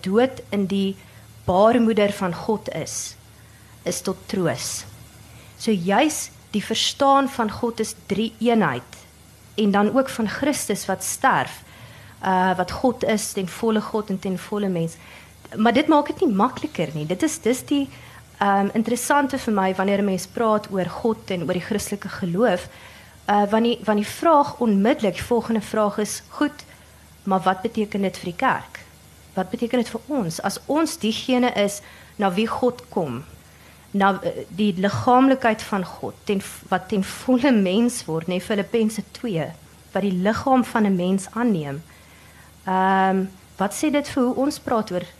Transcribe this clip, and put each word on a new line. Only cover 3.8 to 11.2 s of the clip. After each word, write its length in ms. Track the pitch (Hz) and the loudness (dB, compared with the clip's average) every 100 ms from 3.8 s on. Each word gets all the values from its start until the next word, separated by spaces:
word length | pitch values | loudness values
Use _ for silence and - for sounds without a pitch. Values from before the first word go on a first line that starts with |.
is 180 | 165 175 | -8 -6
tot 160 | - 185 - | -6 -8 -6
troos. 580 | 190 160 - - - - - - - - - - - | -2 -2 -2 -6 -10 -12 -18 -20 -20 -20 -20 -20 -6
So 120 | - | 0
juis 600 | 202 175 202 302 - - - - | 0 2 2 2 0 -10 -14 -6
die 120 | 208 | -6
verstaan 640 | - 220 - - 277 277 262 | -2 -2 -2 2 4 4 2
van 220 | - 214 | -2 -4
God 300 | - 233 226 | -2 -4 -4
is 140 | 214 - - | -6 -8 -6
drie 260 | 196 226 - | -4 -4 -2
eenheid 600 | 233 226 165 123 - - - - - - - | 2 2 2 0 -8 -18 -20 -20 -20 -20 -10
en 160 | - 208 | -2 2
dan 260 | 202 208 247 | 4 2 2
ook 120 | 262 | 0
van 200 | - 220 | -2 -4
Christus 580 | - 285 294 - 196 - | -2 -2 -2 -4 -4 -4
wat 180 | 190 | -4
sterf, 580 | - - | -4 0